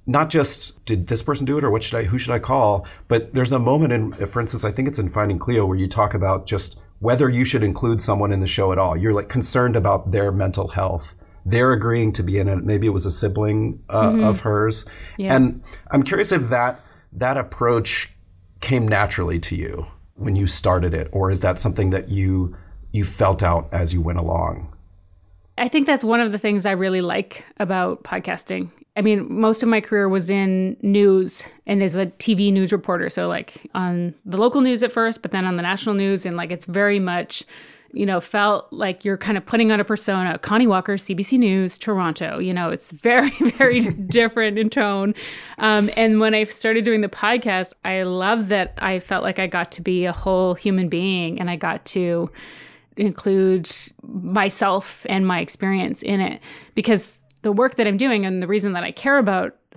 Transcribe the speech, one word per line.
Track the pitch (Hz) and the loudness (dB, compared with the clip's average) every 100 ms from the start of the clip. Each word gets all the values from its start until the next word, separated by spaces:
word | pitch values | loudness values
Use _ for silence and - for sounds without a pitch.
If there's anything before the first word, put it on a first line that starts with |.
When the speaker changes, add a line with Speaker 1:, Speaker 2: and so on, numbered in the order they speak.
| - | -2
Speaker 1:
not | 139 160 | 0 2
just, | 160 135 - - - - | 2 0 -2 -8 -12 -4
"Did | 104 87 | -2 -2
this | 113 | -4
person | - 143 | -2 -2
do | 135 147 | 0 0
it, | |
or | 143 | 0
what | 110 | 0
should | - 117 | -2 -4
I, | |
who | 90 127 | -2 -2
should | 127 | -2
I | 120 | -4
call?" | - 135 107 98 - - - | 0 2 4 2 -2 -16 0
But | 117 113 | 0 0
there's | 131 123 | -2 2
a | 131 | 2
moment | 117 147 147 | 4 4 4
in, | 117 107 - 101 | 2 -2 -4 -6
for | 120 | -4
instance, | 113 107 | -4 -4
I | 107 | -4
think | 127 135 | -2 -2
it's | 139 | -2
in | 92 | -2
Finding | 107 104 87 | -2 -2 -2
Cleo, | - 117 98 | 0 2 2
where | 95 | 0
you | 98 | 0
talk | - 104 | 0 0
about | 98 95 95 - | 0 0 -2 -2
just | 101 - - - - | -4 -4 -10 -20 -4
whether | 113 127 135 | 0 4 4
you | 120 | 2
should | 127 123 | 2 2
include | 104 92 117 113 | 0 0 0 0
someone | - 101 101 | 0 0 2
in | 98 | 0
the | 92 | 0
show | - 98 | 0 2
at | 92 | 2
all. | 92 82 | 2 2
You're, | 107 | 0
like, | 104 - | 0 0
concerned | 127 - 127 123 117 | -2 0 2 2 2
about | 101 98 92 | 2 0 0
their | 101 101 | 0 0
mental | 95 98 98 92 | 0 0 -2 -4
health. | 98 95 87 - - - - 95 | -2 -2 -4 -8 -18 -20 -10 0
They're | 117 127 | 4 4
agreeing | 117 117 117 110 | 4 2 2 0
to | 101 | 0
be | 90 98 | -2 0
in | 98 | 0
it. | 95 | 0
Maybe | 104 101 107 | 0 0 2
it | |
was | 98 95 | 0 -2
a | |
sibling, | - 104 104 107 107 110 - - | -2 -2 0 0 0 -2 -6 -4
uh, | 110 110 | 2 4
Speaker 2:
Mm-hmm. | 110 | 4
Speaker 1:
of | 107 98 | 2 2
hers. | 110 104 110 110 - - - - | 0 0 0 -2 -8 -16 -16 -6
Speaker 2:
Yeah. | 190 135 | 2 4
Speaker 1:
And | 127 - - - - | 4 0 -14 -20 -2
I'm | 139 | 0
curious | 131 196 208 | 2 0 2
if | 180 117 | 0 2
that, | 123 123 123 - - _ | 0 0 -4 -16 -20 _
that | - 127 139 | -4 -2 -2
approach | - - 120 120 110 - - - - - - - | -6 -2 2 2 0 -4 -6 -14 -20 -20 -20 -12
came | - 131 107 | -2 0 2
naturally | 101 104 - 85 85 | 2 0 -2 -2 -4
to | - | -4
you | - - - - - - - | -6 -6 -8 -12 -14 -20 -8
when | - | -2
you | 98 98 | 0 0
started | - 92 90 87 | 0 2 2 0
it, | 80 78 | -2 -4
or | 98 95 | -2 0
is | 92 | 2
that | 95 90 | 0 0
something | 101 90 95 | -2 0 0
that | 95 - | 0 -2
you, | 98 95 95 90 - - - - | -2 0 0 -2 -6 -18 -20 -6
you | 104 | -4
felt | 98 - 98 95 | -4 2 2 4
out | 90 85 78 | 2 0 -2
as | 87 82 | -2 0
you | 87 | 0
went | 80 85 | 0 -2
along? | 82 85 82 82 92 - - - _ - _ - _ - | -2 -2 -2 -6 -12 -16 -20 -20 _ -20 _ -20 _ -6
Speaker 2:
I | 247 | 0
think | 311 277 | 2 2
that's | 269 | 2
one | 220 233 | 2 2
of | 226 | 2
the | 202 | 0
things | 214 202 196 | 0 0 0
I | |
really | 185 190 185 | 0 0 0
like | 180 180 190 - - - | 0 -4 -6 -14 -16 -6
about | 190 190 180 175 | -2 0 -2 -4
podcasting. | - 185 185 170 - 185 180 - - 208 | -6 -8 -6 -8 -6 -8 -8 -12 -10 0
I | |
mean, | 214 202 - | 2 2 0
most | 196 220 220 | 0 2 2
of | 233 | 2
my | 220 | 2
career | 214 208 196 | 2 0 2
was | 190 170 | 0 0
in | 196 196 185 185 - | 0 2 0 -2 -2
news | 202 202 202 190 185 - - - - | 2 4 6 6 2 -6 -14 -14 -2
and | 202 | 0
as | 190 | 0
a | 175 180 | 0 -4
T | - - | -4 0
V | 196 202 | 2 4
news | 196 185 | 4 2
reporter. | 202 - 175 175 | 0 -2 -4 -4
So, | - 175 | -4 -4
like, | 170 - - - | -4 -8 -18 -10
on | 185 180 175 175 - | -4 -2 -2 -4 -8
the | 190 190 | -6 0
local | 233 277 | 2 4
news | 254 233 | 2 2
at | 240 | 0
first, | 233 226 226 | 0 -2 -2
but | 185 | -6
then | 190 | -2
on | 185 175 | -2 -2
the | |
national | 175 190 220 | -2 -4 -2
news. | 202 196 190 185 | 0 0 -2 -4
And, | 170 | -6
like, | 170 | -6
it's | 175 | -8
very | - 185 202 202 | -4 0 2 2
much, | 185 175 - - - - - - _ | 0 -2 -6 -10 -12 -20 -20 -20 _
you | - | -4
know, | 202 180 | -2 -2
felt | - 208 208 202 - | -2 0 2 0 -4
like | - 202 185 | -6 -6 -4
you're | 202 196 | -4 -4
kind | 202 196 | -2 -4
of | - | 0
putting | 233 220 | 2 4
on | 214 | 4
a | |
persona. | 202 214 - 190 180 160 | 0 -2 0 0 0 -4
Connie | - 220 247 | 0 4 4
Walker, | 185 185 196 | 4 0 -4
C | - | -4
B | 185 | -4
C | 196 262 | 2 4
News, | 220 190 185 - | 4 4 0 -4
Toronto. | - 196 170 156 165 - | -4 -2 -2 -4 -6 -4
You | 185 | -2
know, | 180 170 | -2 -2
it's | 170 - | -6 -10
very, | 160 233 247 277 | -2 4 6 4
<laughs> | - 247 - | 2 0 4
very | 262 247 | 4 4
different | 214 170 185 233 226 233 220 202 | 2 -2 0 2 2 2 0 0
in | 220 | 0
tone. | 285 208 196 196 - - - - - | 0 0 0 -2 -2 -8 -16 -16 -2
Um, | 214 214 208 - | 2 4 2 2
and | 226 214 | 4 4
when | 220 | 4
I | 220 | 2
started | 214 - 226 226 | 0 -2 0 0
doing | 220 220 | 2 0
the | 202 | -2
podcast, | - 214 240 233 185 185 - | -2 0 0 0 -2 -4 -8
I | 190 190 | -6 -4
love | 185 185 190 233 196 | -2 -2 0 0 0
that | 202 180 - | 0 -2 -4
I | 190 185 | -4 -4
felt | 180 190 | -2 -2
like | 190 185 | -2 -2
I | 190 | -4
got | 180 175 | -4 -6
to | - | -6
be | 175 180 180 | -4 -2 -2
a | |
whole | 170 196 185 185 | -4 0 0 0
human | 175 208 190 175 | 0 -2 0 0
being | 170 190 185 165 180 | -2 -2 -2 -4 -4
and | 180 | -6
I | |
got | 170 170 - - | -4 -6 -6 -6
to | 190 175 170 170 - - - - - _ - | -4 -2 -2 -4 -10 -20 -20 -20 -20 _ -2
include | 208 - 202 190 190 185 165 - - - | -2 0 0 2 4 2 -2 -10 -12 -16
myself | - 190 175 202 196 - 196 190 - - - | -12 -10 -2 0 0 0 0 0 -4 -12 -4
and | 190 | 0
my | 185 175 | 0 0
experience | 170 - 190 190 180 - | -4 -6 -2 -2 -4 -6
in | - 196 | -2 -2
it, | 185 - - - - | -2 -6 -16 -20 -8
because | - 233 208 - - _ _ | -4 0 0 0 -12 _ _
the | 220 | -2
work | 202 254 254 | 2 2 2
that | 214 | 0
I'm | 196 | 2
doing | 269 214 190 | 2 0 0
and | 185 | -2
the | 180 | 0
reason | 208 202 | 0 0
that | 175 | -2
I | 175 | -6
care | - 277 277 | -4 2 2
about | 202 185 185 - _ | 2 0 -2 -8 _